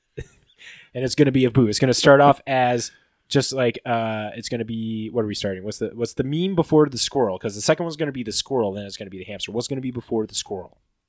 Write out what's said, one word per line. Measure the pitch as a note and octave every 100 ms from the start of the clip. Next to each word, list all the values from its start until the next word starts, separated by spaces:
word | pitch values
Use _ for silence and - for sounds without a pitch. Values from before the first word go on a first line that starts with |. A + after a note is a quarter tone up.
| _
<laughs> | -
and | - _ _ _ - - - B2
it's | C3 -
gonna | C#3
be | C3 B2+
a |
Boo. | A#2+ A2+
It's | G#2+
gonna | C3
start | A#2+ D3+ C#3
off | C#3+ C#3 -
as | C3 B2 B2 A#2 - _ _ -
just, | C#3+ B2+
like, | C3+ A#2+ - B2+
uh, | A#2 A2+ A2 G#2 A#2
it's | -
gonna | A#2+ A2+
be, | A2+ A2+ A2 A2
what | A#2
are | G#2+
we | G2+
starting? | G2+ F#2+
What's | G2+ -
the, | A2
what's | A2+ A#2
the | -
meme | C3 D3+ F#3 F3
before | D#3+ D#3 D3
the | A#2
squirrel? | - C#3 A2+ F#2
'Cause | A2+ G2+
the |
second | B2+ D#3 E3+
one's | D3+
gonna | D3+
be | C3
the | A2
squirrel, | G2+ - C3 G#2
then | G2 G2+
it's | -
gonna | G2
be | F#2
the | F#2
hamster. | G2+ -
What's | G#2+ A#2
gonna | C3+
be | C3
before | A#2+ - A2+ G#2+
the | -
squirrel? | - G2 - _ _ _